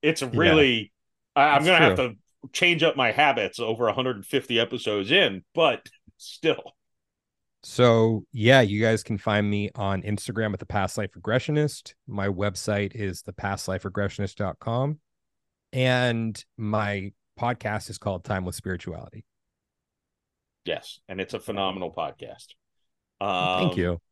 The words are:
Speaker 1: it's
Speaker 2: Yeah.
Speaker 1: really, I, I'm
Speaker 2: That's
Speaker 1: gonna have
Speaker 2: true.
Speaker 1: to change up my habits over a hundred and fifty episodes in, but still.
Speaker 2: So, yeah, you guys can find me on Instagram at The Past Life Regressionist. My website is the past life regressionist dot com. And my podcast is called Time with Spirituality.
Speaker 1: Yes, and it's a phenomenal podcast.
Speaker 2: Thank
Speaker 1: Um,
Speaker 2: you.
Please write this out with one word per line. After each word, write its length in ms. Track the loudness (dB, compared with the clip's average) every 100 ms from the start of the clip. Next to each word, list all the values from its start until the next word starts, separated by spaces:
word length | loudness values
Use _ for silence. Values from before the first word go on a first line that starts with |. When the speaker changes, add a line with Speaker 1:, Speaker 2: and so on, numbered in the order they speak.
Speaker 1:
it's 200 | 0 0
Speaker 2:
Yeah. 80 | -2
Speaker 1:
really, 600 | 2 4 6 4 2 -4 _ _ _ _
I, 140 | 2 4
I'm 160 | 6
Speaker 2:
That's 20 | 6
Speaker 1:
gonna 180 | 6
have 120 | 6 4
Speaker 2:
true. 120 | -2
Speaker 1:
to 400 | -6 _ _ -10
change 320 | 0 2 4
up 100 | 2 2
my 140 | 0
habits 480 | 4 2 4 -2 -4
over 300 | -6 0 0
a 40 |
hundred 220 | 0 -2
and 100 | -4
fifty 360 | -2 -4 0 0
episodes 500 | 0 -2 -2 -2 2
in, 320 | 2 2 -2 _
but 360 | 0 2 2 -8 _ _ _
still. 580 | -20 -4 -2 -2 -6 _ _ _ _ _ _ _ _ _
Speaker 2:
So, 600 | -10 4 6 6 4 2 -6
yeah, 280 | 0 6 6
you 200 | 6 2
guys 220 | 0 0
can 160 | -2 -6
find 320 | 0 0 2
me 200 | -2 -4
on 280 | -4 -2 -2
Instagram 500 | -4 -6 -6 -4 -4
at 80 | -4
The 60 | -4
Past 300 | -2 -2 -4
Life 140 | -8 -8
Regressionist. 760 | -2 -2 0 0 0 -4 -18 _ -10
My 220 | -4 -2
website 680 | -2 -4 -4 -4 -2 -2
is 280 | -4 -6 -6
the 100 | -12
past 340 | -8 -6 -6 -4
life 160 | -6
regressionist 540 | -4 -4 -4 -4 -8 -4
dot 240 | -6 -6
com. 400 | -6 -2 -2 -6 _ _ _ _ _ _ _
And 720 | 0 2 2 2 0 -4 -6 -16 -8
my 540 | -2 -2 -2 -4 -6 -14 _ -6
podcast 500 | -4 -4 -4 -6 -8
is 80 | -8
called 240 | -6 -6
Time 220 | -4 -4
with 100 | -4
Spirituality. 680 | -8 -8 -8 -8 -14 -16 -20 -20 _ _ _ _ _ _ _ _ _ _ _ _ _
Speaker 1:
Yes, 360 | -8 -8 -8 -20 _
and 120 | -10
it's 140 | -8
a 60 | -8
phenomenal 520 | -8 -4 -4 -4 -10
podcast. 640 | -8 -10 -10 -18 -18 -20 -20 _ _ _ _ _ _
Speaker 2:
Thank 520 | -4 -2 0 0 0
Speaker 1:
Um, 60 | 0
Speaker 2:
you. 220 | -2 -4 _